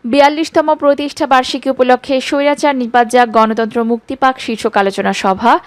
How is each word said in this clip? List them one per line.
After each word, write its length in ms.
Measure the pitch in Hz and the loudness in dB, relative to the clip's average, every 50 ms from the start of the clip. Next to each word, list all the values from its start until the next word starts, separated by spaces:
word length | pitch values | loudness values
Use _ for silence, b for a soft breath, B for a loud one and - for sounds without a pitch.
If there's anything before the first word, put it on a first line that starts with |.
| - | -6
বিয়াল্লিশতম 680 | 233 220 285 277 285 302 302 320 - - 339 302 311 311 | 0 2 4 4 4 2 0 -4 -2 0 0 0 0 0
প্রতিষ্ঠা 520 | 285 285 285 285 277 285 285 - - 311 | 0 2 0 0 0 -2 -8 -6 -6 -2
বার্ষিকী 420 | 254 262 262 247 - - 262 - 269 | 2 2 2 2 0 -6 -4 -4 -4
উপলক্ষে 500 | 262 262 254 254 254 247 - - 277 262 | -2 0 2 2 2 0 0 -2 -2 -2
স্বৈরাচার 560 | 254 - 311 277 285 294 294 285 - 294 277 | -2 -2 -2 0 0 0 0 0 0 0 0
নিপাত 300 | 254 247 226 240 240 240 226 | -2 -2 0 0 0 2 2
যাক 200 | 247 247 247 233 | 2 2 2 2
গণতন্ত্র 540 | 214 226 220 220 220 233 226 220 - 233 233 | 2 2 2 2 0 -2 -4 -4 -2 -2 -2
মুক্তি 320 | 226 240 226 - - 269 | -2 -4 -4 -6 -8 -4
পাক 240 | - 269 262 262 - | -2 0 0 0 -2
শীর্ষক 360 | - - 226 208 - 220 - | -6 -8 -6 -4 -4 -2 0
আলোচনা 360 | 208 196 196 196 196 196 190 | 0 0 0 -2 -2 -4 -4
সভা 460 | 196 - - 196 190 196 226 233 285 359 B | -4 -2 -2 -2 -2 0 2 2 2 2 B